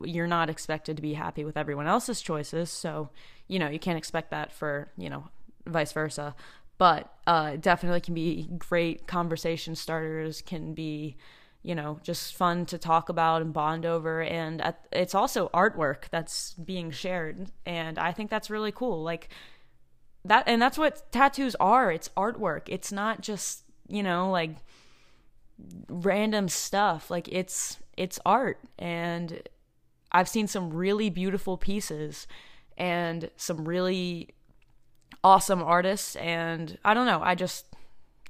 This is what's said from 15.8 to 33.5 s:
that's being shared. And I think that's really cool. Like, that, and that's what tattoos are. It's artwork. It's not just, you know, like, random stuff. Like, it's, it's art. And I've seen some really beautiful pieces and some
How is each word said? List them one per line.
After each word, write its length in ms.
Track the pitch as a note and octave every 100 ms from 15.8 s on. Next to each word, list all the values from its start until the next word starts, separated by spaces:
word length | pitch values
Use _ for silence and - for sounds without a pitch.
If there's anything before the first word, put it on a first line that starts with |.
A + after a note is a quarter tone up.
| D3+ C#3 -
that's 420 | E3+ E3 - -
being 360 | - E3+ F#3 E3
shared. 600 | C#3 F#3+ F#3 D#3+ F#3+ F#3 -
And 340 | - E3+ D#3+ D#3+
I 140 | E3
think 160 | F3 G#3+
that's 220 | A3 G#3
really 220 | G#3+ G#3+
cool. 300 | G3+ B3+ E3+
Like, 240 | D#3+ E3+ - - - - - - - - - -
that, 200 | F#3 A3 -
and 120 | A#3
that's 160 | A#3+ C4
what 360 | D#4 - -
tattoos 420 | A#3 C#4 C#4 C4+ -
are. 320 | F#3 B3 A#3
It's 180 | E3 - -
artwork. 460 | G3+ A3+ G3+ D3+ -
It's 240 | F#3 -
not 300 | G3+ G#3 G3+
just, 420 | F#3+ G3+ - - - - -
you 160 | G#3
know, 280 | G3 F3 F#3
like, 260 | F3+ E3 D3+ - - - - - - - - - - - - -
random 600 | F3 F#3 G3 A3 G#3+ F#3+
stuff. 600 | - - G3 G3+ D#3+ -
Like, 200 | F3 E3+
it's, 480 | F#3 F#3 - - - - -
it's 220 | F3+ - -
art. 320 | A3 A#3+ - - -
And 640 | F3 E3+ E3+ E3+ E3+ - - - _ _ _ _ _
I've 180 | F3 F#3
seen 200 | A3+ G#3
some 240 | G3+ F3
really 360 | D#3 F#3 G#3 G#3+
beautiful 480 | E3+ F#3+ F#3+ - F#3
pieces 680 | - G3+ - D3+ D3+ D3+ - - - - - -
and 540 | F3+ F3 E3+ E3 E3 -
some 280 | -